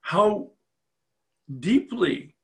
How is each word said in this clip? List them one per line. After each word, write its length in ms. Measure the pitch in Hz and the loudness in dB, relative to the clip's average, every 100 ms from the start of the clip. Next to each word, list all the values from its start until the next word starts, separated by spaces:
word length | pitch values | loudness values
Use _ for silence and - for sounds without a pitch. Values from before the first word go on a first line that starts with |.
how 500 | - 170 208 202 - _ _ _ _ _ _ _ _ _ - 131 | -2 2 2 2 -8 _ _ _ _ _ _ _ _ _ -16 -8
deeply 760 | 151 254 - 233 170 117 - _ | 0 0 0 -2 -2 -2 -8 _